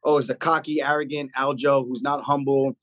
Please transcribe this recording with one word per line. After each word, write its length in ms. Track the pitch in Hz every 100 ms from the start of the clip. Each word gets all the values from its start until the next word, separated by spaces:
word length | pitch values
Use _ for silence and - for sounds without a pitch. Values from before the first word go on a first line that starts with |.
oh, 140 | 160 151
it's 100 | 117
the 60 |
cocky, 480 | 127 160 160 156 156
arrogant 480 | 139 151 147 147 135 131
Aljo 500 | 135 135 139 139 127
who's 160 | 127
not 200 | 135 143
humble. 540 | - 143 139 139 135 127